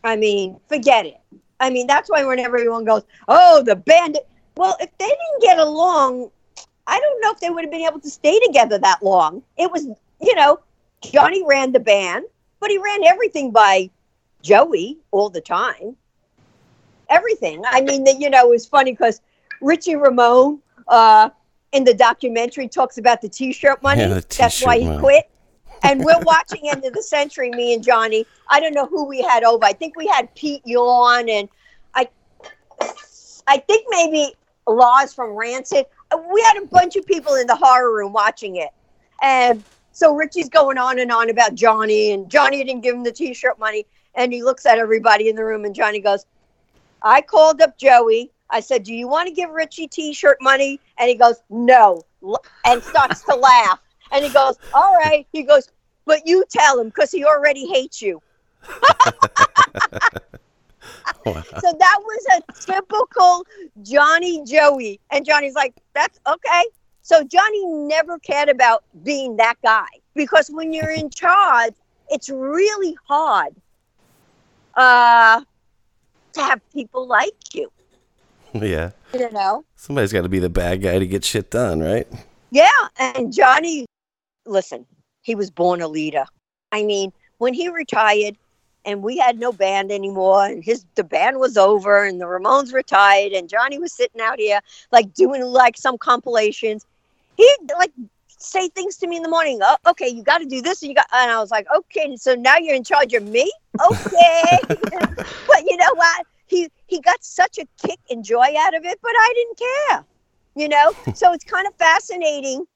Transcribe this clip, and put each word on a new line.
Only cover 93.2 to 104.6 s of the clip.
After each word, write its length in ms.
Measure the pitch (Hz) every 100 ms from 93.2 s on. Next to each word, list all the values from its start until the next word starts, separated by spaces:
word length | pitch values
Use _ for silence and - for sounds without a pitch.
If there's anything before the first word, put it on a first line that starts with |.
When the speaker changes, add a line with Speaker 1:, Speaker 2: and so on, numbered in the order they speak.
| 202
Speaker 1:
and 140 | 190 175
Johnny 320 | 208 262 285
was 140 | 339
sitting 300 | - 247 226
out 160 | 226 254
here, 200 | 214 202 _ - _
like, 220 | 240 196
doing, 300 | - 190 269
like, 340 | 247 247 247 233
some 220 | 269 247
compilations, 880 | - 240 254 233 214 - 226 214 _ _ _ _ _ -
he'd, 200 | 466 554 285 349
like, 140 | 359 254 214 _ _ _
say 300 | - 381 359
things 260 | - 381 -
to 100 | 349
me 120 | 339
in 40 |
the 60 | 330
morning. 300 | 330 311 240
"Oh, 140 | 202 294 330
okay, 220 | - 262
you 140 | 233
gotta 240 | 214 330 285
do 160 | 254
this, 180 | 269 370
and 80 | 294
you 60 |
got," 120 | 240 -
and 180 | 247 247
I 80 | 226
was 100 | 202
like, 160 | 220 196
"Okay, 460 | 311 - - 294 247
so 180 | 262
now 220 | 247 247 302
you're 180 | 330
in 80 | 269
charge 300 | 226 294 240
of 100 | 233
me? 300 | 202 226 330 622 _ -
Okay." 760 | 339 - - 679 349 330 330 508